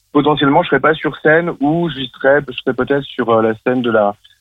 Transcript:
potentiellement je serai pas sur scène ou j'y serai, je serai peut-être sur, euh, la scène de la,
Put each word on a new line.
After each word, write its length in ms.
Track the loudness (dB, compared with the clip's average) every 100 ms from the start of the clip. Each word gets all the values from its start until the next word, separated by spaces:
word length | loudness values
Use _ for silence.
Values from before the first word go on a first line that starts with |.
| _
potentiellement 520 | 0 2 2 2 2
je 60 | 2
serai 100 | 0
pas 120 | 0 0
sur 200 | -4 -2
scène 300 | 2 2 0 -2
ou 280 | -2 0 -2
j'y 220 | -4 -10
serai, 260 | -2 2 2 0
je 40 | -6
serai 180 | -6 -4
peut-être 300 | -2 -2 -4
sur, 240 | -6 0
euh, 120 | 2
la 120 | 2 -2 -2
scène 160 | -2
de 80 | 0
la, 240 | 2 0 -2 _ _